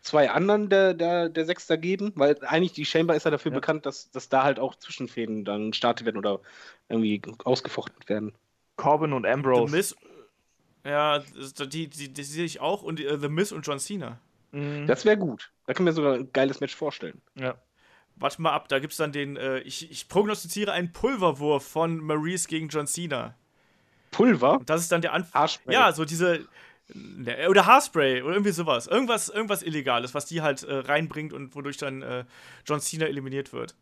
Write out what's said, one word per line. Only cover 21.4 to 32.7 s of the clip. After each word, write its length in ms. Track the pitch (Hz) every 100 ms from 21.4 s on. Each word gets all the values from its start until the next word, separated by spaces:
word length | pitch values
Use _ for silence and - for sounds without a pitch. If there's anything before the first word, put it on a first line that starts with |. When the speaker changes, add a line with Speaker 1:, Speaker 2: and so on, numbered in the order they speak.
| 147 143 -
Speaker 3:
von 300 | 156 165 165
Maryse 500 | 156 151 156 180 -
gegen 220 | 160 160
John 180 | 151 147
Cena. 480 | - 170 135 117 - _ _ _ _ _ _ _
Speaker 1:
Pulver? 500 | - 240 170 127 262
Speaker 3:
Und 100 | 127
das 120 | 160
ist 100 | 170
dann 100 | 170
der 120 | 165
Anf- 200 | 170 180
Speaker 1:
Haarspray. 400 | 139 151 - 123
Speaker 3:
Ja, 180 | 233 226
so 140 | 156 147
diese, 420 | 165 180 165 - - - _ _
ne, 540 | - 101 95 120 123 165
oder 160 | 190 180
Haarspray 540 | 262 277 165 139 127
oder 100 | 131
irgendwie 200 | 190 202
sowas. 340 | 170 165 123 -
Irgendwas, 420 | 208 254 220 -
irgendwas 320 | 208 220 202
Illegales, 540 | 165 151 131 120 123 147
was 100 | -
die 160 | 165
halt, 220 | 156 135
äh, 140 | - 139
reinbringt 560 | 131 147 160 156 151
und 200 | 143 135
wodurch 240 | 143 143 139
dann, 240 | 143 131
äh, 240 | 127 123 123 - - -
John 140 | -